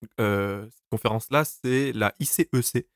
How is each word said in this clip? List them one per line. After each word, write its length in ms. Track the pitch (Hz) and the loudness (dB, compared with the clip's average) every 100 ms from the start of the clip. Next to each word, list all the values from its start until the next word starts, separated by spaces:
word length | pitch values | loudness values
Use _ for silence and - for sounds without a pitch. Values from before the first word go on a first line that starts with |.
| 110 - | -14 -2
Euh, 500 | 107 101 98 98 107 | 0 0 -2 -4 -10
cette 200 | - - | -16 -8
conférence-là, 540 | 110 113 110 - 143 | -2 0 -2 0 0
c'est 480 | 151 - 127 131 139 | 0 -4 0 2 2
la 240 | 113 104 - | 2 0 0
I 60 | |
C 240 | 135 - 160 | -2 0 2
E 80 | 127 | 2
C, 280 | - 120 - | 0 -2 -4